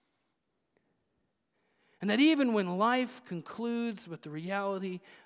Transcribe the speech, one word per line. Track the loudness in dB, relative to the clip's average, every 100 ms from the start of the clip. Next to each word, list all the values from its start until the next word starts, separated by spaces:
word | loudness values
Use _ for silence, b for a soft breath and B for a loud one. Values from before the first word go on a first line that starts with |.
| _ _ _ _ _ _ _ _ _ _ _ _ _ _ _ _ _ _ _ _
And | 0
that | 6
even | 6 6 4
when | 2 0 2
life | 2 2 0 -6 -10
concludes | -10 -8 -6 -4 -2 -4 -6 -10
with | -12
the | -10
reality | -8 -6 -4 -2 -4 -6 -8 b b